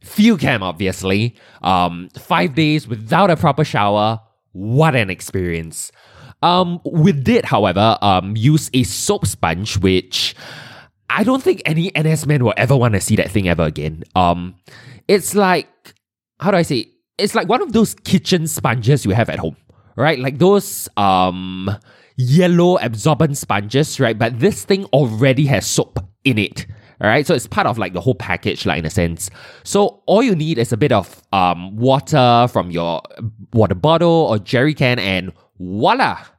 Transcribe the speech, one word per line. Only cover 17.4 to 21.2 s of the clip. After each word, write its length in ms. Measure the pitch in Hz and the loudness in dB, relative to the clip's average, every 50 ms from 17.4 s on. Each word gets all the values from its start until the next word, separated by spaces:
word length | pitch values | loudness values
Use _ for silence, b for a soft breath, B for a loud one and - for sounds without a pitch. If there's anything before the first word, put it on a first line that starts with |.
| 180 170 | 0 0
one 120 | 220 254 | 0 0
of 120 | 403 320 | -2 0
those 220 | 226 226 220 - - | 2 2 2 2 0
kitchen 520 | _ _ - - 190 - - 190 175 160 | _ _ 0 0 0 2 2 0 0 0
sponges 580 | 160 - - 101 139 113 131 107 110 147 135 - | -4 -6 -4 -2 -2 -2 0 2 2 0 2 2
you 60 | 104 | 0
have 180 | 95 117 113 - | 0 0 0 -2
at 120 | 73 - | -2 -6
home, 160 | - 82 73 _ _ _ b b b b b | -6 -6 -8 _ _ _ b b b b b
right? 240 | - 120 156 165 127 | -2 0 0 0 0
Like 180 | 127 139 147 127 | -4 -6 -2 2
those, 500 | 160 185 202 202 196 - - - - - _ | 4 4 4 4 0 -4 -12 -12 -12 -8 _
um, 800 | - 101 98 95 92 | 0 2 4 4 4